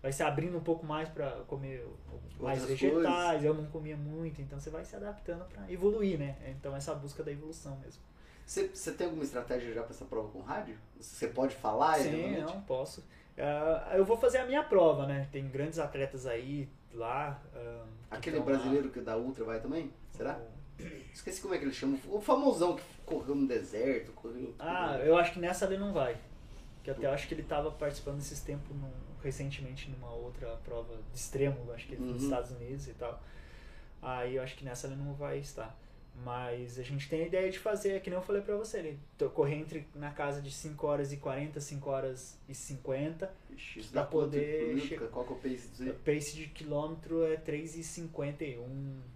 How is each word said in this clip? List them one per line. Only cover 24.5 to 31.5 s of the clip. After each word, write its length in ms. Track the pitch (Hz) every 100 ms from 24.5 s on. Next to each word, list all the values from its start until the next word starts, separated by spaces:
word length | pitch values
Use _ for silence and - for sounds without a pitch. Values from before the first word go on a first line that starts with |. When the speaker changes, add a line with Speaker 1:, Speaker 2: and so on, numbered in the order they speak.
| -
Speaker 1:
Ah, 300 | 156 180 165
Speaker 2:
correu 140 | 131 143
Speaker 1:
eu 120 | 175
acho 140 | 170
que 80 | 185
nessa 240 | 175 -
ele 140 | 190 190
não 140 | 202
vai. 240 | 170 127 117 - - - - - -
Que 80 | -
até 140 | 139 170
eu 20 |
acho 160 | 147 -
que 80 |
ele 80 | 156
tava 300 | 147 151 151
participando 460 | 151 147 147 - 143
esses 180 | 143 143
tempos 300 | - 143 - 143
num, 160 | 139 - - -
recentemente 680 | 139 131 139 143 135 135 139
numa 220 | 127 120
outra 420 | 117 123 - 120 113
prova 300 | - 120 113 113 110
de 60 | -
extremo, 380 | - 135 139